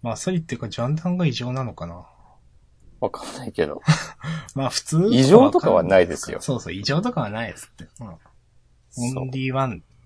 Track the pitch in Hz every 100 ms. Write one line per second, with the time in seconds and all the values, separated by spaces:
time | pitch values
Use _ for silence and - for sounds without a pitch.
0 | 117 110 - 180 160 117 110 - 143 156
1 | 175 180 165 113 123 131 123 - 85 85
2 | - _ - _ _ _ _ _ - -
3 | 113 - - 143 120 - 76 - - 160
4 | - - 160 160 - 139 131 - - 160
5 | 196 233 135 208 277 359 - 92 87 95
6 | 85 76 - - - 123 - 92 110 143
7 | 233 240 110 107 113 - - _ - -
8 | 156 165 _ _ _ _ _ _ _ -
9 | 120 131 131 135 131 131 131 87 - _